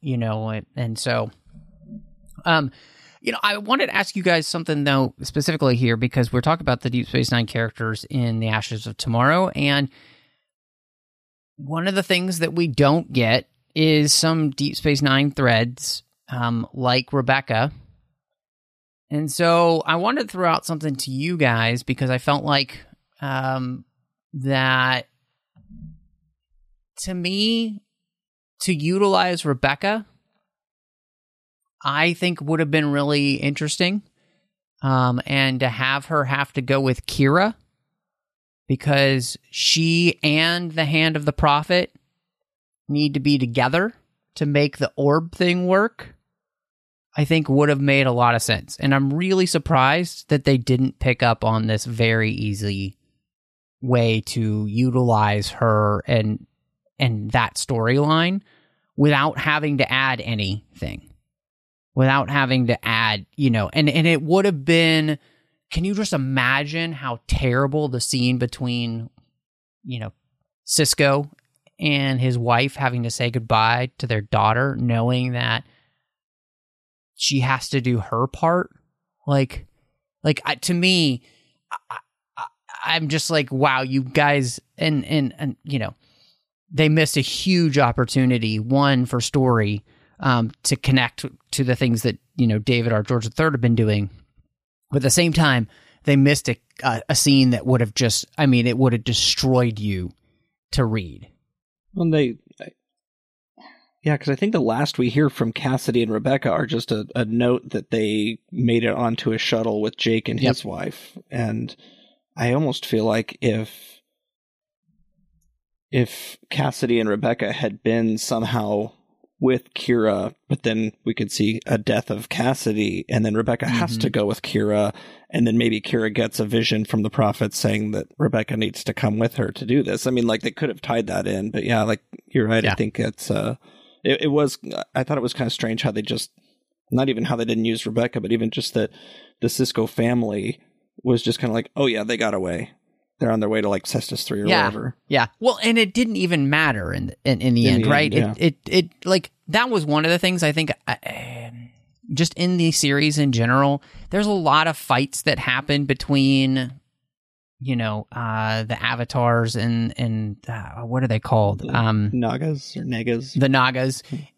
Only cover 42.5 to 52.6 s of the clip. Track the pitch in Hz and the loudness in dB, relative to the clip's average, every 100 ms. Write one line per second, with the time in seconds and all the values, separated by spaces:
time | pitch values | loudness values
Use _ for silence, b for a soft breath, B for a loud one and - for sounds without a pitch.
42.5 | _ _ _ - 147 151 143 139 143 127 | _ _ _ -4 -2 0 0 0 2 0
43.5 | 120 123 165 208 - _ _ _ - 147 | 2 2 2 -2 -6 _ _ _ -4 0
44.5 | 143 147 - 139 - 143 151 165 - 180 | 2 2 0 -4 0 2 2 0 -2 0
45.5 | 175 180 190 220 - - - _ _ _ | 0 2 2 0 -4 -20 -20 _ _ _
46.5 | _ _ _ _ _ _ - 147 160 143 | _ _ _ _ _ _ -4 2 2 4
47.5 | 135 147 139 139 139 131 120 120 117 - | 4 4 2 4 4 2 2 2 2 0
48.5 | 104 - - 139 139 139 151 185 190 180 | -2 -4 -4 2 2 2 0 2 2 2
49.5 | 160 - 139 131 160 175 - - 147 139 | 0 2 4 4 2 -2 -8 0 0 4
50.5 | 135 120 127 131 - 127 123 120 113 110 | 2 2 2 2 0 -2 2 2 2 0
51.5 | 110 110 110 123 117 113 113 110 107 107 | 0 0 -2 -4 0 2 4 0 -2 -4
52.5 | 101 | -4